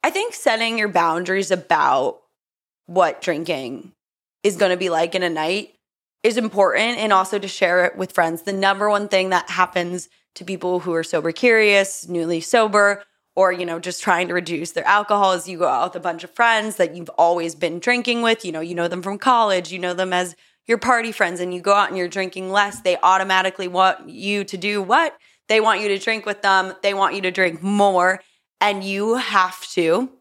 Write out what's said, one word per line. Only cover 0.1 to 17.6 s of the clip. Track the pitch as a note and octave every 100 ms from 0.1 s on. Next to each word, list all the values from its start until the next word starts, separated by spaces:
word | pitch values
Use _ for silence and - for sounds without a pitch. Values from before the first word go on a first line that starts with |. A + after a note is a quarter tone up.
think | F#4+ A4+
setting | - - A3 A3+ A3+
your | G#3
boundaries | F3 E3+ E3 F3+ F#3+ G3
about | F3+ - D#3+ C#3+ C3 C#3 - _ _ _ _ _ _ -
what | F3 E3+ -
drinking | - D3+ E3 D3 B2+ B2+ F#3 _ _ _ _ _
is | G3+ F3+
gonna | G3 F3+
be | F#3
like | E3 E3+
in | F#3
a | F3+
night | D#3+ D#3 G3 - _ _ _ _ _
is | A3+ A3+
important, | A3 F#3+ F#3+ A#2 A3+ A#3+
and | G#3+
also | F#3+ F#3+ G#3
to | F#3+
share | - F3+ F3+
it | F3+ -
with | F#3
friends. | - E3 E3
The | G3
number | G3 G3 G3 G#3
one | G#3 G3+
thing | F#3+ F#3
that | F3+ -
happens | F3 F3+ F3+ F3 F3+ - _ _
to | -
people | F3 F#3 F3+ F3+
who | F3+
are | E3
sober | E3 E3 D#3+
curious, | E3 B3 A3+ G#3+ G3+ G3 - E3+
newly | F3 E3 E3+
sober, | E3 A#3 A3 G#3 G3+ G3+ - _ _
or, | - F#3+
you | F3+ F3
know, | E3
just | F3+ F3
trying | - F3 F3+
to |
reduce | F3 E3+ E3 E3+
their | - -
alcohol | G#3 G#3 G#3 G3
is | F3+ F#3
you | F3
go | E3
out | B2+ F3
with | F3
a |
bunch | F3 E3+
of | F3+
friends | - A#3 A3+ G#3+ G#3
that | E3+
you've | E3+ E3
always | - E3+ F3 E3+
been | D3+